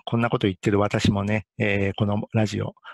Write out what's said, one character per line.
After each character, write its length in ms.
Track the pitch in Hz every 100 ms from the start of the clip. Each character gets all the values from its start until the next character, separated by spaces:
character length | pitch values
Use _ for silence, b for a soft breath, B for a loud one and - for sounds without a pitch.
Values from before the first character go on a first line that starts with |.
| -
こ 100 | 117
ん 40 |
な 100 | 117
こ 100 | 127
と 80 | 104
言 60 |
っ 40 | 90
て 120 | 110
る 80 | 101
私 320 | 104 110 -
も 100 | 101
ね、 240 | 101 107 - -
え 320 | 107 101 98
ー、 20 | -
こ 100 | 104
の 160 | 104 -
ラ 140 | 113 104
ジ 160 | 101
オ、 120 | 113 - B